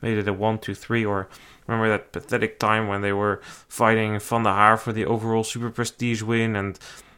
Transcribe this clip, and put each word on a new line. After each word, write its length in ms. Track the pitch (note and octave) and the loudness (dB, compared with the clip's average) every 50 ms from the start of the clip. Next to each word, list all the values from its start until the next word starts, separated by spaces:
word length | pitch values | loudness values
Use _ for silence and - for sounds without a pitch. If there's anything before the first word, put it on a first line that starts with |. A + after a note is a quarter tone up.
| - | -4
made 160 | A#2 A2+ G#2+ | -2 -2 0
it 100 | G2 G#2 | 0 -2
a 60 | G2 | -2
one 240 | F#2 G#2 A2 A2 G#2 | 0 0 0 -2 -2
two 160 | - - G2+ | -4 -8 -10
three, 280 | - - - A#2 A#2 A2+ | -10 -6 -2 -2 0 0
or 280 | G#2 G2+ G2 F#2+ - - - - - - - _ | 0 -2 -4 -4 -8 -12 -20 -20 -20 -20 -18 _
remember 220 | - A2+ A2+ A2+ A2 | -4 -2 0 2 2
that 240 | G#2+ G2 - - - | 2 0 -2 -6 -10
pathetic 460 | F2+ - - B2+ A#2+ G#2+ A2 - - | -12 -6 -4 -2 -2 0 -2 -2 0
time 300 | - G#2+ G#2+ A2 A2 G2+ | 0 2 2 2 0 -2
when 120 | G2+ G2+ | -2 -2
they 140 | G2+ G2+ G2+ | 0 0 0
were 260 | G2 G#2 G#2 G2 - - | 0 0 0 0 -2 -6
fighting 760 | - - - - _ - - A#2+ A2 A2+ A2 A2 G#2+ G#2+ G#2 | -14 -20 -20 -20 _ -2 2 4 4 4 4 2 0 -2 -4
Van 240 | - - A#2+ A#2 A2+ | -4 -2 -2 2 2
der 80 | G#2+ | 2
Haar 260 | F#2+ G2+ G#2 G#2+ A2 | 4 6 6 6 6
for 160 | A2 - A#2+ A2 | 6 2 -4 -2
the 140 | A2 G#2 | -2 0
overall 380 | - A#2 A2+ A2 A2+ A2+ A2+ A2 | 0 0 -2 0 0 0 0 0
Super 260 | - - A#2+ A#2 A#2+ | -2 -4 -6 -6 -6
Prestige 500 | A2+ - A#2+ A2+ - _ A#2+ A#2+ A#2 G#2+ | -4 -4 -4 -4 -4 _ -2 -2 0 -2
win, 360 | G#2+ A2 A#2 A2+ A2+ A2+ A2 | -2 0 0 0 0 0 0
and 220 | G2+ G2 G2+ F#2 - - - - - - - - | -2 -2 -4 -6 -8 -14 -20 -20 -20 -20 -20 -20